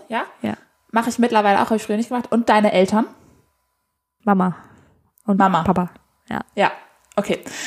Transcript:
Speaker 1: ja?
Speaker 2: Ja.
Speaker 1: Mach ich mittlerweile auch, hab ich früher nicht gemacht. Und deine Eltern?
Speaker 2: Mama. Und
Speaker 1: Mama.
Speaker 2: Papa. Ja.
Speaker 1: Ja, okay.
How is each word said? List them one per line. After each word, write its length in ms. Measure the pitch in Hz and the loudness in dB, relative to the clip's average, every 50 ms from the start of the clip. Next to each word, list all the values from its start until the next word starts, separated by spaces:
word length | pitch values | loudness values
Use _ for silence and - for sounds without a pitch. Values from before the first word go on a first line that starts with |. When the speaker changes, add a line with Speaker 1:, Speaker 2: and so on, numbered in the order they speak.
| - - | -10 -8
Speaker 1:
ja? 160 | 220 233 339 - - - - | -6 -6 -6 -8 -10 -10 -8
Speaker 2:
Ja. 120 | - - - _ _ _ _ _ _ | -8 -8 -10 _ _ _ _ _ _
Speaker 1:
Mach 160 | - 220 233 | -2 -2 -2
ich 120 | 240 233 - | 0 0 0
mittlerweile 440 | 233 240 233 214 208 202 196 196 240 | 0 2 2 2 4 4 4 2 2
auch, 80 | - | 0
hab 60 | 226 | 0
ich 60 | 214 - | -2 -2
früher 120 | - 208 | -2 -4
nicht 120 | 214 233 - | -4 -4 -4
gemacht. 200 | 254 247 - - | -6 -8 -6 -2
Und 200 | - 233 233 - | -2 -2 2 2
deine 220 | 214 214 208 208 - | 2 4 4 4 4
Eltern? 340 | 185 190 190 214 214 277 - - - _ _ _ _ _ _ _ _ _ _ _ _ _ _ _ _ _ _ _ _ - | 4 2 4 2 0 0 -2 -6 -14 _ _ _ _ _ _ _ _ _ _ _ _ _ _ _ _ _ _ _ _ -2
Speaker 2:
Mama. 320 | 208 202 190 180 185 160 - - - - - _ _ _ _ _ _ _ _ _ | 0 0 2 0 -2 -2 -6 -12 -20 -20 -20 _ _ _ _ _ _ _ _ _
Und 140 | - 196 190 | -2 0 2
Speaker 1:
Mama. 240 | 196 190 185 165 170 | 2 2 2 2 0
Speaker 2:
Papa. 280 | 196 175 180 180 175 - - _ _ _ _ _ - | 0 0 0 -2 -4 -6 -14 _ _ _ _ _ -10
Ja. 120 | - - - _ _ | -8 -8 -10 _ _
Speaker 1:
Ja, 180 | 208 196 - - - - - _ _ _ _ _ | -2 -2 -2 -2 -6 -14 -20 _ _ _ _ _
okay. 260 | - 202 - - - - - - - - | -6 -4 -4 -4 -6 -6 -10 -14 -14 -12